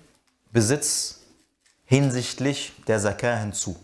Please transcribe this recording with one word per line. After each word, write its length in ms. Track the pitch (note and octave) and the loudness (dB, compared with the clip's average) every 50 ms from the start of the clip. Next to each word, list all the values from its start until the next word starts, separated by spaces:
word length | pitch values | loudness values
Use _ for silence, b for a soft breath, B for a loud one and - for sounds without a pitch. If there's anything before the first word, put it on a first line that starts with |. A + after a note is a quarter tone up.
| _ _ _ _ _ _ _ _ _ _ | _ _ _ _ _ _ _ _ _ _
Besitz 720 | - A#2 G#2+ G#2+ C#3+ D3 - - - - - - - - - _ _ _ _ _ _ _ _ _ _ _ _ | 0 2 4 4 2 0 0 -2 -2 -2 -4 -6 -10 -16 -20 _ _ _ _ _ _ _ _ _ _ _ _
hinsichtlich 880 | - C3 C#3 C#3+ C3+ B2 B2+ A#2+ - - - - C#3+ C#3 - - - - - - - | 2 4 4 4 4 0 -2 -4 -6 -6 -2 -2 -2 -2 -2 -6 -12 -14 -8 -2 0
der 100 | A2 G#2+ | 0 2
Zakat 400 | G2+ G#2 G2 - - A#2+ A#2+ A2 | 2 0 0 0 -2 -2 0 -2
hinzu. 380 | G#2+ G#2 F#2 - - G2+ E2+ - | -4 -4 -6 -6 -6 -8 -8 -12